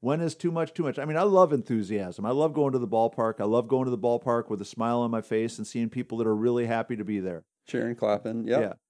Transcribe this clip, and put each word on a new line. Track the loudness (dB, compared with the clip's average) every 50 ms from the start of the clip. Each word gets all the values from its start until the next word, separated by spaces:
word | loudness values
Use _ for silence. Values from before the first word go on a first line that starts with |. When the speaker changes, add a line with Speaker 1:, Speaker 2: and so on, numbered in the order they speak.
Speaker 1:
when | -2 -2 0 0
is | 0 -2 -4
too | -2 -4 -2
much | 0 0 -2 -4 -2
too | -4 -4
much? | -4 -2 -4
I | -4
mean, | -2 0 2
I | 2
love | 4 6 6 6 6 4
enthusiasm. | 0 0 0 0 -2 0 0 -2 -2 -2 -4 -6 -4 -2
I | 0
love | 2 2 2 2 2
going | 2 0 2 2
to | 0
the | 0 2
ballpark. | 2 2 2 2 2 0 0 0 0 0
I | 0
love | 2 2 2 2 2
going | 2 0 2
to | 0
the | -2 0
ballpark | 0 0 0 0 0 0 0 0 0 -2
with | -6 -6
a | -6
smile | -10 -6 -4 -2 0 0 0
on | 0 0
my | -2 -4
face | -4 -2 -2 -2 -2 -2 -4 -8
and | -12
seeing | -8 -4 -4 -4 -4
people | -4 -6 -8 -6 -4 -2
that | 0 0
are | 0
really | 2 2 2 2 2 0
happy | 0 0 -2 -2 -4 -6 -6
to | -4
be | -4 -2 -2
there. | -2 -4 -6 -8 -12 _ _ _ _ -8
Speaker 2:
Cheering, | -6 -4 -4 -4 -4
clapping. | -2 0 0 0 0 -2 -6 -6 -4 -2 0
Yep. | 0 0
Speaker 1:
Yeah. | 0 -2 -4 _ _ _